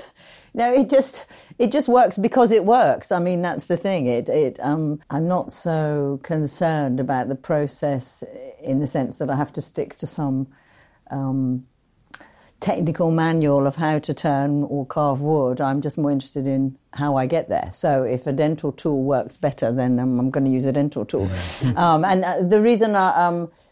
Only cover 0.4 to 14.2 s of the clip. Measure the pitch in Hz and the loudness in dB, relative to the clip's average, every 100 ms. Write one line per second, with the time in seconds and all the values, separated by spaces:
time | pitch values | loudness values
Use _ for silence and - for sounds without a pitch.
0.4 | - - 240 254 240 277 262 - - - | -12 -2 2 2 4 2 2 -4 -18 -20
1.4 | - - 233 285 254 247 226 - 190 - | -10 -2 0 2 4 4 4 2 0 4
2.4 | 175 220 185 247 170 123 - 180 175 175 | 4 4 4 4 4 2 -2 -2 0 0
3.4 | 175 - - 170 196 185 123 120 - 143 | -2 -4 -2 -2 0 -2 0 0 0 0
4.4 | 139 - 135 151 151 151 - 139 165 180 | 0 -2 -2 -2 -2 -4 -4 -2 0 0
5.4 | - - 175 160 151 147 139 139 - 160 | -2 -6 -2 -2 0 0 -2 -4 -4 -2
6.4 | 147 - 165 156 139 127 135 131 120 135 | -2 -2 0 0 0 0 0 -2 -2 -6
7.4 | - 151 147 - 147 135 123 - - - | -2 -2 -2 -4 -4 -4 -6 -12 -14 -16
8.4 | 131 - 151 135 147 156 127 - 139 135 | -18 -12 -2 -2 0 -2 -4 -4 -4 -2
9.4 | 143 - - - 143 - - - 143 131 | -4 -6 -8 -6 -8 -8 -10 -4 -2 -2
10.4 | 135 _ _ _ _ _ - 139 135 135 | -4 _ _ _ _ _ -12 -6 -4 -2
11.4 | 131 127 127 _ _ _ _ - - _ | -2 -4 -8 _ _ _ _ -20 -20 _
12.4 | _ - - 180 165 - 165 160 165 165 | _ -8 -4 -2 -2 0 0 2 2 2
13.4 | 151 143 139 135 156 151 - 139 | 2 2 2 0 0 -2 -2 -4